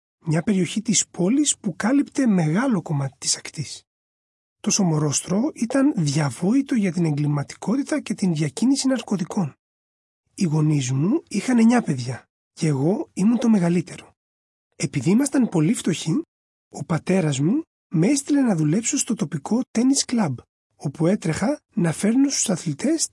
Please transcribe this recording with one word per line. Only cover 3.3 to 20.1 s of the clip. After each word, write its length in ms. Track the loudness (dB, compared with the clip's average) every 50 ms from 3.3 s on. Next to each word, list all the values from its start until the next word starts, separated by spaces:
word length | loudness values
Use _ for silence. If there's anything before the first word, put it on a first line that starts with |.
| -4
ακτής. 440 | -4 -6 -14 -10 -10 -10 -10 -12 -18 _ _ _ _ _ _ _ _ _ _ _ _ _ _ _ _
Το 100 | -4 -2
Σομορόστρο 840 | 0 2 2 2 2 2 0 0 -2 -4 -2 -2 -2 0 0 -2 -2
ήταν 400 | -4 -6 -2 0 2 2 2 2
διαβόητο 800 | 2 0 0 0 0 0 -2 -2 -2 0 2 2 2 0 0 0
για 160 | 0 0 0
την 140 | 0 0 0
εγκληματικότητα 960 | 0 0 0 0 0 0 -2 -4 -6 -10 -10 -4 -2 -2 -2 0 -2 -4 -4
και 120 | -2 -6 -4
την 200 | -2 0 -2 0
διακίνηση 540 | 0 -2 -4 -2 0 0 2 2 2 0
ναρκωτικών. 680 | 0 -2 -2 -2 -4 -4 -4 -4 -4 -2 -4 -4 -4 -6 _ _ _ _ _ _ _ _ _ _ _ _ _ _ _ _
Οι 100 | -4 -2
γονείς 480 | 0 2 2 2 2 2 0 0 -2
μου 320 | -2 0 0 0 0 -2 -4
είχαν 320 | _ -6 -4 -2 0 2 4
εννιά 220 | 6 6 4 4
παιδιά 440 | 2 0 -4 -4 -4 -8 -8 -10 -12 _ _ _ _ _
και 160 | _ -2 -2
εγώ 420 | 0 0 2 2 0 0 0 -4 -8 _
ήμουν 240 | 0 2 2 2
το 120 | 4 4 4
μεγαλύτερο. 640 | 4 4 4 2 2 0 -2 -4 -12 -20 -20 -20 _ _ _ _ _ _ _ _ _ _ _ _ _
Επειδή 340 | _ -8 -4 -4 -2 2 4
ήμασταν 400 | 4 4 2 2 2 0 0 2
πολύ 240 | 2 2 2 2 0
φτωχοί, 480 | 0 -2 -2 -2 -2 -2 -2 -2 -2 -4 _ _ _ _ _ _ _ _ _
ο 140 | -14 -14 -6
πατέρας 560 | -4 -4 -4 0 0 0 2 2 0 0 0
μου 220 | 0 0 0 0 -4 _ _ _ _
με 200 | _ 0 2 2
έστειλε 340 | 2 2 0 0 0 0 2
να 140 | 2 2 2
δουλέψω 420 | 2 2 0 0 0 -2 -2 -4
στο 160 | -4 -2 -2 -2
τοπικό 480 | -4 -4 -4 -4 -8 -4 -2 -2 -2 -2 -2
τένις 340 | _ 0 2 2 2 2 0
κλαμπ, 320 | -2